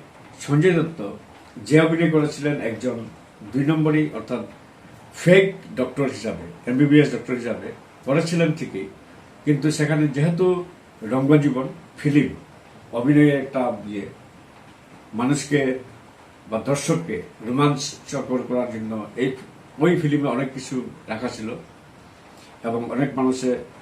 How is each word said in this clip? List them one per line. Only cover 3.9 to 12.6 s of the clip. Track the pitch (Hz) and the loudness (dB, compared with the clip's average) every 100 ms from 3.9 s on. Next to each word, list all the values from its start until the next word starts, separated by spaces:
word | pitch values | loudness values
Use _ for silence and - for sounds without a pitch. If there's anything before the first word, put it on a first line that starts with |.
| 151 151 113 | 2 0 -6
অর্থাৎ | - 120 104 - - - - - - - | -8 -8 -8 -16 -20 -20 -20 -20 -20 -2
ফেক | 165 190 190 - - 113 | 6 6 6 -2 -10 -6
ডক্টর | 127 - 131 - | -4 -2 -4 -4
হিসাবে, | 113 85 82 - - | -8 -8 -12 -12 -4
এমবিবিএস | 127 143 147 139 123 | 2 6 6 6 0
ডক্টর | - 120 | -4 -6
হিসাবে | 120 107 - - - - - | -4 -6 -8 -14 -20 -12 -2
করেছিলেন | 175 165 175 160 - | 0 0 0 0 0
ঠিকই, | 123 95 - - - - - - - | -6 -8 -10 -14 -20 -20 -20 -6 0
কিন্তু | 147 156 147 | 2 2 0
সেখানে | 147 156 151 135 | 0 2 0 2
যেহেতু | 160 170 185 180 - - - - 110 | 0 2 2 0 -4 -16 -20 -14 -4
রঙ্গজীবন | 127 139 151 143 123 160 - - - | 0 6 6 6 0 -4 -10 -20 -4
ফিল্ম, | 147 143 123 - - - | 2 2 2 -4 -18 -20